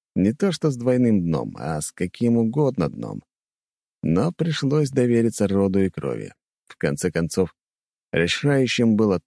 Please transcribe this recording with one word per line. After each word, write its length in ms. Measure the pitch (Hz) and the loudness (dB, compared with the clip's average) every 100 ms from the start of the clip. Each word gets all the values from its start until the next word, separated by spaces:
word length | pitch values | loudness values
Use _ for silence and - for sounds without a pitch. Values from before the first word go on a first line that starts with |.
| _ | _
не 180 | - 98 | 0 0
то 180 | - 202 | 2 -2
что 180 | 156 156 | 0 -2
с 60 | 123 | -2
двойным 460 | 120 127 120 104 | 0 2 4 2
дном, 320 | 85 76 55 50 | 2 -2 -4 -8
а 220 | 71 78 | -6 -6
с 120 | - | -6
каким 440 | - 90 - 120 117 | -6 -6 -2 0 2
угодно 500 | 113 139 139 127 78 | 2 0 0 0 -4
дном. 340 | - 53 52 - _ _ _ _ _ _ _ | -4 -10 -10 -14 _ _ _ _ _ _ _
Но 300 | 78 82 160 | 0 2 0
пришлось 580 | - 165 151 139 151 143 | -2 -4 -2 0 0 0
довериться 560 | 135 123 117 113 - 101 | 0 2 2 2 0 0
роду 360 | 98 98 98 | 2 2 2
и 80 | 95 | 0
крови. 420 | - 67 57 50 - _ _ - | -2 -6 -6 -10 -16 _ _ -20
В 100 | - | -6
конце 340 | 78 71 90 | -4 -2 -2
концов, 440 | 82 82 - 90 - _ _ _ _ _ | -2 -2 -2 -4 -6 _ _ _ _ _
решающим 840 | - 85 - 143 139 127 - 117 107 | -2 -2 0 0 2 2 2 2 4
было 240 | 107 87 | 2 0